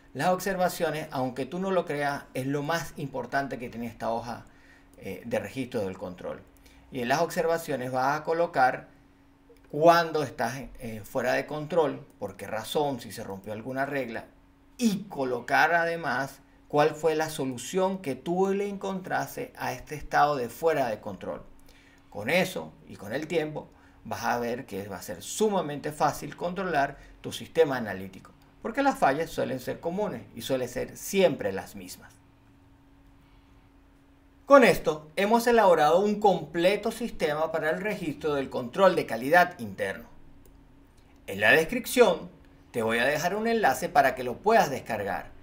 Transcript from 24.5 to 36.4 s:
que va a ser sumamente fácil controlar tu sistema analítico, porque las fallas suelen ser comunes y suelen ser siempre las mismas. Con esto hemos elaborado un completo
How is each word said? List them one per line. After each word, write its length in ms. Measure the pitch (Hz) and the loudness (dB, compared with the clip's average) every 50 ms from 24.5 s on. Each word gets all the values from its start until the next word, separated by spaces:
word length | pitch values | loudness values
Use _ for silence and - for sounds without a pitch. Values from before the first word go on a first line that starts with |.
| 120 - - | -4 -6 -8
que 220 | - 101 95 101 101 | -10 -10 -10 -8 -8
va 80 | 95 | -10
a 60 | 87 | -12
ser 200 | - - 90 82 | -10 -10 -12 -12
sumamente 680 | - - - - 214 214 202 185 160 147 147 139 - 151 | -10 -8 -2 0 0 2 2 0 -2 -4 -6 -8 -8 -6
fácil 440 | 147 - 160 143 135 - 156 147 - | -2 0 0 0 0 -2 -8 -12 -10
controlar 600 | - 175 175 180 190 196 180 160 143 139 143 143 - - - - - | -8 -6 -6 -6 -4 -4 -2 0 0 0 0 -2 -10 -18 -20 -20 -14
tu 120 | - 123 | -12 -12
sistema 440 | - - 117 - - 160 160 143 131 | -10 -12 -12 -2 4 4 4 4 4
analítico, 560 | 123 113 104 95 95 98 95 95 - - - - - - - _ - | -4 -4 -6 -6 -8 -10 -12 -14 -16 -20 -20 -20 -20 -20 -20 _ -12
porque 200 | - 220 233 277 | -10 -6 -2 0
las 160 | 277 277 269 - | 0 0 2 2
fallas 320 | - 139 135 151 165 156 | 2 2 2 2 -2 -4
suelen 300 | - - 123 120 131 127 | -4 -4 -4 -4 -4 -6
ser 180 | - 139 123 - | -8 -8 -8 -6
comunes 440 | - 165 175 202 208 180 135 110 110 - - | -6 -6 -4 -4 -4 -4 -6 -8 -12 -14 -14
y 80 | 117 | -10
suelen 260 | 113 - 135 127 123 120 | -4 -2 -2 -2 -2 -4
ser 280 | - 127 120 120 - | -6 -6 -8 -8 -10
siempre 560 | - - - - 196 185 165 135 120 - 101 | -12 -8 -2 2 6 6 6 4 2 -4 -4
las 240 | 95 95 - - - | -4 -4 -8 -10 -12
mismas. 360 | 98 90 90 - - - - - - _ _ _ _ _ _ - _ _ _ - _ _ _ - _ - - - - _ _ - - _ _ - - _ _ _ - _ _ _ _ _ _ - _ _ _ _ _ - | -16 -14 -16 -16 -18 -20 -20 -20 -20 _ _ _ _ _ _ -20 _ _ _ -20 _ _ _ -20 _ -20 -20 -20 -20 _ _ -20 -20 _ _ -20 -20 _ _ _ -20 _ _ _ _ _ _ -20 _ _ _ _ _ 4
Con 200 | - 277 269 240 | 8 10 10 10
esto 460 | 190 156 - - 165 151 - - - - | 10 6 4 2 -2 -4 -4 -6 -8 -2
hemos 320 | 185 202 208 233 233 233 | 0 2 4 4 4 4
elaborado 540 | 247 233 226 208 185 170 156 147 151 165 185 | 4 6 6 8 8 8 8 6 6 6 6
un 180 | 208 208 208 208 | 4 4 2 4
completo 720 | 214 202 180 160 | 4 4 4 4